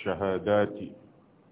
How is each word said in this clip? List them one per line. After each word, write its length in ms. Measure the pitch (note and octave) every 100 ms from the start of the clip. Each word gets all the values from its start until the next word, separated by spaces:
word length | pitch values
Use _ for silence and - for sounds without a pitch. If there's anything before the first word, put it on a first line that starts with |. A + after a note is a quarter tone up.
shahadati. 880 | G#2 F2+ G2 F#2 F#2+ G#2 G2+ - - - - - - _ _